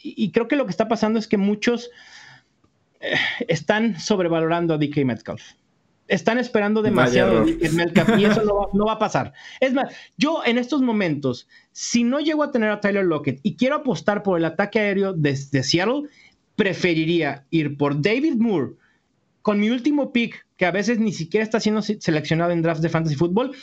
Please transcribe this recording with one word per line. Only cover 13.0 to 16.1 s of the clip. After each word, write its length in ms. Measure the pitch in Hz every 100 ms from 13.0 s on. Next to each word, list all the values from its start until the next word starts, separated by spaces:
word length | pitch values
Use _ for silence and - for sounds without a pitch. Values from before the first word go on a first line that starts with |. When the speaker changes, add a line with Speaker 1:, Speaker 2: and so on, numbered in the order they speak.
Speaker 1:
Lockett 380 | 185 151 143 120
y 140 | - -
quiero 180 | 254 294
apostar 480 | 269 170 - 208
por 160 | 202 175
el 60 | 160
ataque 340 | 160 202 220
aéreo 320 | 208 196 196
de, 260 | 170 147 135 -
de 120 | 139
Seattle, 400 | 131 165 202 285 294